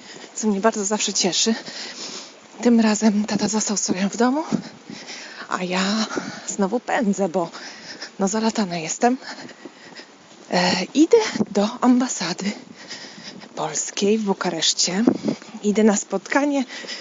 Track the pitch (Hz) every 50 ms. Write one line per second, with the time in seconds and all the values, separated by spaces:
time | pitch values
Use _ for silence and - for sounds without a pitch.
0 | - - - - - - - - 220 214 202 196 190 226 220 220 196 190 214 208
1 | - - 196 - - - 165 - - 220 226 - - - - - - - - -
2 | - - - - - - - - - - - - 220 240 240 226 220 214 214 -
3 | 214 226 202 208 208 - 214 202 214 196 214 214 208 - 208 185 - - - 175
4 | 196 196 - 208 233 254 269 302 330 - - 175 - - - - - - - -
5 | - - - - - - - - - - - - 185 175 180 185 190 196 208 220
6 | 214 - - - - - - - - - - - 202 185 214 247 - - 165 285
7 | 240 196 196 185 196 175 151 190 170 - - - - - - - - - - -
8 | - - - - 190 190 190 220 220 226 - - 208 180 170 170 156 156 - -
9 | 247 240 254 269 - - - - - - - - - - - - - - - -
10 | - - - - - - - - - - - 180 180 185 - 185 185 - - 262
11 | 320 - 480 453 427 - - - 214 - 196 208 202 214 247 - - 247 247 247
12 | 254 247 - - 185 165 180 - 190 202 - - - - - - - - - -
13 | - - - - - - - - - - - - 151 156 151 147 - - - -
14 | 208 196 220 226 214 196 190 - - 185 165 160 160 - - - - 180 175 196
15 | 240 - - - - - - - - - - 214 - 208 190 214 214 220 196 202
16 | - - 196 190 - - - 285 277 294 277 277 247 - - - - - - -